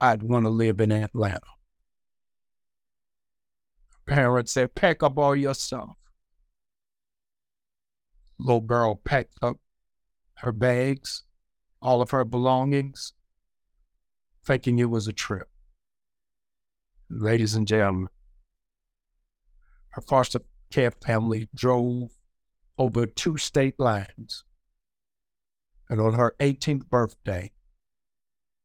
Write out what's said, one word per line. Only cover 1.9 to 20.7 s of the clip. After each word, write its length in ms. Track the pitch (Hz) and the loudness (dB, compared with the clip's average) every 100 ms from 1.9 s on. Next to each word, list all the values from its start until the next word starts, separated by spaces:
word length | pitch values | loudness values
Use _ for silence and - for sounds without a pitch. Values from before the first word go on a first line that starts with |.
| _ _ _ _ _ _ _ _ _ _ _ _ _ _ _ _ _ _ _ _ _ - | _ _ _ _ _ _ _ _ _ _ _ _ _ _ _ _ _ _ _ _ _ -2
Parents 480 | 143 123 123 120 | 2 4 2 0
said, 200 | 139 123 | 0 -2
"Pack 300 | - 185 156 | 0 0 2
up 140 | 147 135 | 0 2
all 180 | 143 143 | 2 2
your 180 | 139 | 0
stuff." 440 | 131 - 127 104 - _ _ _ _ _ _ _ _ _ _ _ _ _ _ _ _ _ _ _ _ _ _ _ - | -4 -8 -10 -12 -18 _ _ _ _ _ _ _ _ _ _ _ _ _ _ _ _ _ _ _ _ _ _ _ -6
Little 220 | 123 120 | 0 2
girl 340 | 113 120 113 104 | 2 0 0 -2
packed 420 | - 139 - _ | -2 -2 -4 _
up 160 | 120 - _ _ _ _ _ _ _ - | -4 -4 _ _ _ _ _ _ _ -10
her 160 | 123 | -6
bags, 720 | 110 123 123 131 135 - - - _ _ _ _ _ | 0 2 2 0 -2 -6 -14 -16 _ _ _ _ _
all 200 | 127 123 | 0 2
of 100 | 123 | 2
her 120 | 135 | 0
belongings, 920 | 117 123 127 127 135 139 139 - - - _ _ _ _ _ _ _ _ _ _ _ _ - | 0 0 2 2 2 0 -2 -8 -16 -18 _ _ _ _ _ _ _ _ _ _ _ _ -2
thinking 340 | 131 127 120 | -2 0 2
it 100 | 120 | 2
was 180 | 117 107 | 0 -4
a 60 | |
trip. 360 | 104 - 98 - _ _ _ _ _ _ _ _ _ _ _ _ _ _ _ - | -6 -6 -8 -10 _ _ _ _ _ _ _ _ _ _ _ _ _ _ _ -14
Ladies 460 | 110 107 117 107 110 | -6 0 2 2 0
and 120 | 104 | 0
gentlemen, 420 | 107 101 92 92 - _ _ _ _ _ _ _ _ _ _ _ _ _ _ _ - - | 2 2 0 -4 -10 _ _ _ _ _ _ _ _ _ _ _ _ _ _ _ -20 -20
her 120 | - | -16
foster 380 | - 135 123 - - _ - | 0 2 2 -2 -8 _ -6